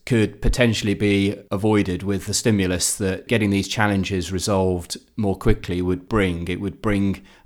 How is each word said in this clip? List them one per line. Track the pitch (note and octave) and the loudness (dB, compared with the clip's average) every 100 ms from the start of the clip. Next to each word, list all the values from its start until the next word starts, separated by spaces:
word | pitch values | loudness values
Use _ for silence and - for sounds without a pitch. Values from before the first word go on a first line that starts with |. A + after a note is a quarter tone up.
could | - A2+ G#2 - | 0 2 2 0
potentially | A#2 - A#2+ A2 G#2+ | 0 4 2 2 -2
be | G2 G#2 G2+ G2 - - | 0 2 2 2 -2 -6
avoided | G2+ G#2+ G#2+ F#2+ F2 | -2 2 2 2 -2
with | F#2+ F#2+ G#2+ | -4 -4 -4
the | |
stimulus | - A#2+ G2+ F#2 F2+ - - | -2 2 2 2 0 -2 -2
that | G2 F#2 - | -2 -4 -2
getting | A2+ G#2 | 0 2
these | G2 F#2 | 0 0
challenges | - G#2 G2 F2+ F#2+ E2+ | 0 2 2 0 -4 -4
resolved | F#2 G#2+ F#2+ F#2 F2+ E2 - - - | -4 -2 0 0 -2 -6 -14 -10 -4
more | G2+ | -2
quickly | F#2 A2 G#2 - F2+ | 0 2 2 0 -2
would | F2+ F2+ - | -2 -2 -2
bring. | A2 F#2+ E2+ F2 | 0 0 -2 -4
It | F2+ | -6
would | G2 - | -6 -4
bring | G#2+ G2+ G2 F2+ - - | -2 0 0 -2 -10 -20